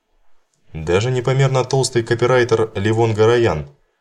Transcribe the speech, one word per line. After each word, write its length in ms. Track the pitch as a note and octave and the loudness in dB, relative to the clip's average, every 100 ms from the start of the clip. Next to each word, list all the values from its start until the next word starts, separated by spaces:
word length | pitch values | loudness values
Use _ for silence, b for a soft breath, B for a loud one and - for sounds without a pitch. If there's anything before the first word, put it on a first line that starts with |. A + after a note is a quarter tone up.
| _ _ - - _ _ _ | _ _ -20 -20 _ _ _
Даже 380 | D#2+ D#2 F#2 B2 | -10 -2 0 0
непомерно 520 | B2+ A#2+ C3 C#3 C3 | -2 -2 0 0 0
толстый 400 | A#2+ C3+ B2 A#2 | -2 -2 -2 -2
копирайтер 680 | A2+ A#2 A#2+ B2+ A#2 A2+ G#2+ G2+ | -2 0 2 2 2 0 -2 -2
Левон 380 | G#2 A2 A2+ | -2 0 0
Гараян 560 | G#2 A2 A#2+ A2+ D#2 C#2+ - _ _ | 2 2 4 2 -2 -8 -16 _ _